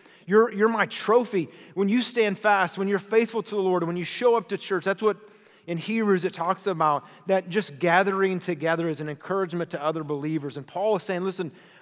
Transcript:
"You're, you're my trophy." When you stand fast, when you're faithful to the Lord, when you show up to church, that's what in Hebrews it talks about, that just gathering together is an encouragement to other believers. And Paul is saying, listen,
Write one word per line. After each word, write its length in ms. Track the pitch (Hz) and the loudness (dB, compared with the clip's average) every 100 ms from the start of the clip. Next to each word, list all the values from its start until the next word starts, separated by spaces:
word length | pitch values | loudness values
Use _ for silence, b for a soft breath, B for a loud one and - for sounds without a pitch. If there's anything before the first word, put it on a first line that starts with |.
| B B - | B B 2
"You're, 260 | 208 226 | 4 4
you're 160 | 196 220 | 4 2
my 160 | 226 190 | 2 -2
trophy." 640 | - - 240 240 190 147 B B | -2 2 2 2 -2 -4 B B
When 160 | 180 196 | -2 2
you 140 | 247 | 2
stand 340 | 233 233 208 190 | 0 0 0 2
fast, 400 | 208 196 180 185 | 2 4 2 -2
when 100 | 196 | -2
you're 120 | 196 | -2
faithful 420 | 196 226 226 226 | 2 2 2 -2
to 140 | - 208 | -4 -2
the 60 | |
Lord, 220 | 190 180 | 0 0
when 140 | 170 175 | 0 -4
you 80 | 165 | -6
show 300 | - 240 233 | 0 2 2
up 140 | - | 0
to 80 | 196 | -8
church, 280 | - 185 190 | -4 -2 -2
that's 160 | 185 | 0
what 160 | 220 - - B B B - | 0 -2 -8 B B B -8
in 120 | 170 | -8
Hebrews 460 | 196 226 208 185 170 | -2 0 2 2 0
it 80 | |
talks 340 | - 170 185 202 | -2 -2 -2 -2
about, 380 | 165 156 143 B B - | 0 2 2 B B 0
that 240 | 190 180 | 0 0
just 300 | 196 180 135 | -4 -4 -2
gathering 600 | 175 175 196 196 190 185 | 2 4 4 0 0 -2
together 480 | - 156 160 165 170 | -4 -4 -2 0 -2
is 140 | 151 | -4
an 80 | 151 | -6
encouragement 640 | 147 - 190 180 170 165 | -10 -4 -4 -2 -4 -6
to 120 | 151 | -4
other 200 | 151 160 | -4 -4
believers. 540 | 147 143 151 160 139 131 | -4 -6 -4 -4 -4 -10
And 100 | 135 | -10
Paul 280 | 175 214 196 | -4 0 0
is 60 | |
saying, 200 | - 175 | -2 -4
listen, 280 | 190 185 165 B B B | -4 -6 -8 B B B